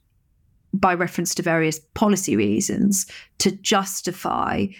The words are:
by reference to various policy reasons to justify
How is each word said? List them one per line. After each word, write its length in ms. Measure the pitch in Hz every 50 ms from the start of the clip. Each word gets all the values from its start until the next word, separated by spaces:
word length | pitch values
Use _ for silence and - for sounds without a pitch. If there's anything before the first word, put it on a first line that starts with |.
| _ _ _ _ _ _ _ _ _ _ _ _ _ _ -
by 200 | 196 196 185 180
reference 400 | 170 180 170 - - 175 - -
to 80 | - 185
various 360 | 175 165 165 160 156 156 -
policy 580 | - _ - - 220 208 202 190 - - -
reasons 680 | 107 208 - 208 208 202 - 202 - 196 202 196 - - - - - - _ _ -
to 120 | - 196 185
justify 1120 | 196 - - 220 196 196 190 - - - 175 180 - - - - - - - - - 202 196 190 -